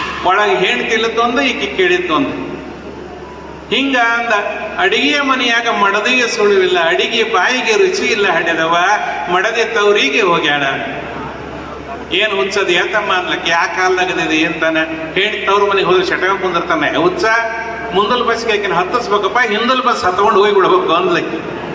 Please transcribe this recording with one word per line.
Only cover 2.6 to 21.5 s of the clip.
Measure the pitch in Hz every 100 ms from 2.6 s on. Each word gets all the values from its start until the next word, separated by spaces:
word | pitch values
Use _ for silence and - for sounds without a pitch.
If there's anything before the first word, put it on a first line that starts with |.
| - - - - - - - - - - -
ಹಿಂಗ | 226 277 254
ಅಂದ, | 233 233 233 208 208 - - -
"ಅಡಿಗೆಯ | 185 233 277 294
ಮನೆಯಾಗ | 277 262 240 233 233
ಮಡದಿಗೆ | 202 196 208 240 254 226
ಸುಳಿವಿಲ್ಲ, | 220 208 196 180 180 165
ಅಡಿಗೆ | 185 190 233
ಬಾಯಿಗೆ | 214 190 202 254 220
ರುಚಿ | 208 185 190
ಇಲ್ಲ | 247 208 196
ಹಡೆದವ, | 165 170 165 165 170 185 208 - - -
ಮಡದಿ | 180 214 226 220
ತವರಿಗೆ | 220 208 202 269 247
ಹೋಗ್ಯಾಳ." | 190 170 156 147 139 143 135 - - - 139 - - - - - - - -
"ಏನ್ | 170 214
ಹುಚ್ಚದು | 196 196 202 175
ಏತಮ್ಮ?" | 175 190 214 196
ಅನ್ಲಕ್ಕೆ, | 185 175 151 170
"ಯಾ | 170 180
ಕಾಲ್ದಾಗ | 185 185 185 180
ಅದಿದೆ?" | 170 160 156
ಅಂತಾನ. | 165 - 160 160 160 160 -
ಹೆಂಡ್ತಿ | 180 208 202 190
ತವ್ರ | 202 202
ಮನೆಗೆ | 196 175
ಹೋದ್ರೆ | 185 175
ಶಟಕ | 151 180 190
ಕುಂದಿರ್ತಾನೆ. | 185 175 175 160 139 139
"ಹುಚ್ಚ, | 170 - 220 226 226 - - - -
ಮುಂದಲ್ | 175 208 247
ಬಸ್ಗೆ | 233 226 226
ಆಕಿನ | 202 196
ಹತ್ತಿಸ್ಬೇಕಪ್ಪ, | 170 180 233 196 208 190 240
ಹಿಂದಲ್ | 240 208 240 254
ಬಸ್ | 247 226
ಹತ್ಕೊಂಡು | 185 185 208 190
ಹೋಗಿ | 208
ಬಿಡ್ಬೇಕು" | 196 170 185 -
ಅಂದ್ಲಕ್ಕೆ. | 165 185 165 - 165 -